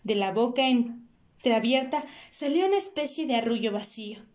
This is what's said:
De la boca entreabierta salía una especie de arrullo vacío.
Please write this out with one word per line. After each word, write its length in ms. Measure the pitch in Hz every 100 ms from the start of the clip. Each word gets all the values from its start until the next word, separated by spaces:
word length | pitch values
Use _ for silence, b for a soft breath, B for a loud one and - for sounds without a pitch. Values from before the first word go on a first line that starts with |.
De 120 | 196 208
la 160 | 196
boca 360 | 196 240 254 262
entreabierta 1400 | 247 240 - - _ _ _ 247 226 226 262 262 294 B B B
salía 340 | - 285 320 381
una 120 | 392
especie 500 | 392 - 294 - 302
de 80 | 233
arrullo 360 | 233 226 214
vacío. 480 | 208 202 - 208 214 -